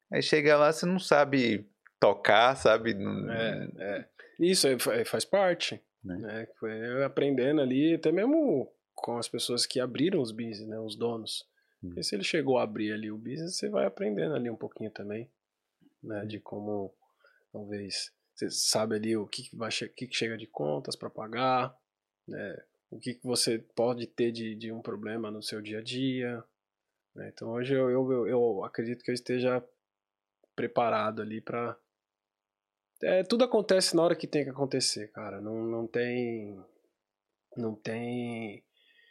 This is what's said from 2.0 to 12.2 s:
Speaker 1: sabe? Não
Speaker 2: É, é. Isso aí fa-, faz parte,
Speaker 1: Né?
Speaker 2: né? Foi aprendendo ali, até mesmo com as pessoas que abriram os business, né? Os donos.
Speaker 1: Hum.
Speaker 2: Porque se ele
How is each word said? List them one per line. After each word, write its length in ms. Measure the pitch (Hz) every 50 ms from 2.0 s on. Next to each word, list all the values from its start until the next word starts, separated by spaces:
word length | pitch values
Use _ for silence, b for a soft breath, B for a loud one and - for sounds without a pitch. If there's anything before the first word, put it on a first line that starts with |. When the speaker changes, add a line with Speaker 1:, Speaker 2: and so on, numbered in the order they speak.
| - 107 101 - - - 104 107 117 127 135
Speaker 1:
sabe? 380 | - - 131 110 110 113 117 104
Não 340 | 98 101 104 101 101 101 107
Speaker 2:
É, 380 | 113 113 113 110 98 - - - -
é. 280 | - 92 101 101 92 - - B B B B B -
Isso 280 | - 180 190 180 -
aí 120 | 139 131 117
fa-, 240 | - 135 110 117 110
faz 200 | - - 113 -
parte, 560 | - - 196 196 185 175 165 - - 117 101 - _ _ _ -
Speaker 1:
Né? 120 | 98 90
Speaker 2:
né? 300 | 92 110 104 107 110 110 - - _
Foi 440 | - 110 110 110 113 120 123 135 139
aprendendo 580 | 135 135 - 139 143 139 131 123 139 151 156
ali, 340 | 139 127 127 135 147 160 165
até 160 | 160 - 156
mesmo 600 | 160 185 208 254 302 330 302 254 175 135 117 - - _ _ _ _
com 240 | - - - 120
as 100 | 120 113
pessoas 380 | - - 120 - - 123 120 -
que 140 | - - 131
abriram 420 | 123 123 117 120 135 185 202 170
os 100 | 131 113
business, 360 | 110 110 120 113 107 98 110
né? 120 | 110 107 110
Os 160 | 110 110 104
donos. 480 | 113 117 117 117 113 110 110 - - - _ _ _ _ _ _ _ -
Speaker 1:
Hum. 40 | 90
Speaker 2:
Porque 140 | 87 87 175
se 120 | - -
ele 80 | 202